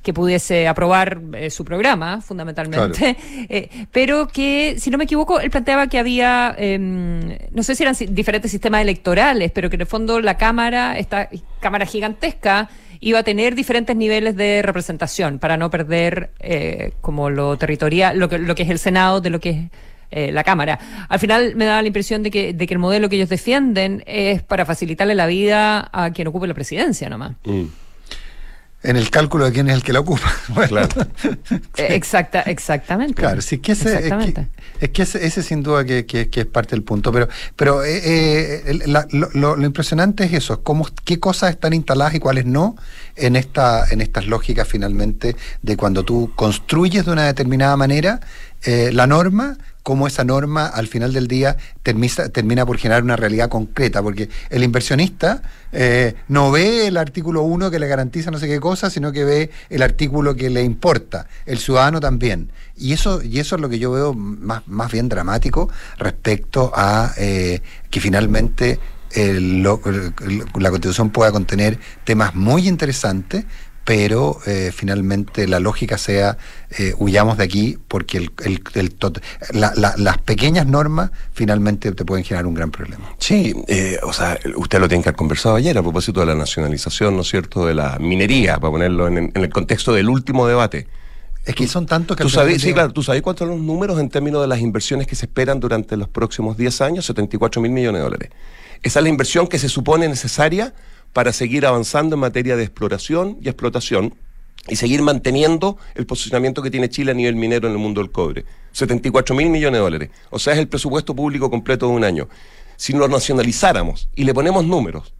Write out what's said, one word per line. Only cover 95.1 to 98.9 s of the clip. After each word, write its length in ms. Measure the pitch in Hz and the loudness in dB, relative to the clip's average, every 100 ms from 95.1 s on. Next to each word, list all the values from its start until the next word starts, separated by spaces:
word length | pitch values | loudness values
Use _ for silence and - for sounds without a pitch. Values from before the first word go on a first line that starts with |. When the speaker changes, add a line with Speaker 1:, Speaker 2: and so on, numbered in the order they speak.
| - | -4
Speaker 3:
se 100 | 127 | -4
esperan 340 | - 131 135 | 0 0 0
durante 380 | 120 110 107 107 | 0 -2 -2 -4
los 100 | 101 | -4
próximos 480 | - 113 - 110 107 | -2 -2 -2 -4 0
diez 240 | 123 - | -2 0
años? 260 | 139 175 - | 0 0 -4
Setenta 300 | 113 104 104 | -2 -2 0
y 40 | |
cuatro 220 | 120 - | 0 0
mil 100 | 117 | 0
millones 280 | 127 123 95 | 2 0 0
de 40 | |
dólares. 260 | 67 50 - - - - - - | -2 -4 -10 -14 -18 -18 -18 -6
Esa 180 | 113 | 0